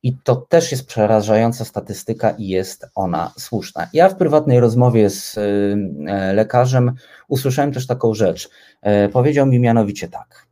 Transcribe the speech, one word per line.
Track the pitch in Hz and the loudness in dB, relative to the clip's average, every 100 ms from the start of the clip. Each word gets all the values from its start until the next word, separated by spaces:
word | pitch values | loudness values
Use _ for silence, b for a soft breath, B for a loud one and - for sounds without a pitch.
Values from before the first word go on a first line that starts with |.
I | 131 127 | -4 -4
to | - 131 | -2 -2
też | - 170 165 | 2 0 2
jest | 131 - | -6 -8
przerażająca | - 104 110 104 107 117 120 | -2 2 2 2 2 2 -2
statystyka | 110 - - 104 - 113 110 | -8 -10 -10 -12 -8 -2 -2
i | - 98 | -4 -4
jest | 92 95 - - | -4 -4 -10 -14
ona | - 95 80 85 - | -6 -4 -4 -6 -10
słuszna. | - 110 - - 87 | -8 -8 -8 -10 -4
Ja | 151 185 | 2 2
w | 196 | 2
prywatnej | 170 151 151 123 | 2 2 4 4
rozmowie | 120 113 123 113 104 | 4 4 2 4 2
z, | 98 - - | 0 -10 -6
e, | 104 101 104 101 95 71 76 98 95 | -2 0 0 -2 -4 -8 -6 -4 -2
lekarzem | 98 107 127 127 127 123 127 B B B | 0 0 2 2 2 0 -2 B B B
usłyszałem | 131 135 127 143 | -4 -2 0 -2
też | 135 127 | -2 -6
taką | 127 117 | -2 -2
rzecz. | 107 98 87 - b b b | 0 0 -2 -10 b b b
E, | 101 104 101 | 0 2 2
powiedział | 127 131 143 135 | 2 2 2 2
mi | 123 | 4
mianowicie | 123 113 101 101 - | 4 2 0 -4 -12
tak | - - _ _ | -14 -20 _ _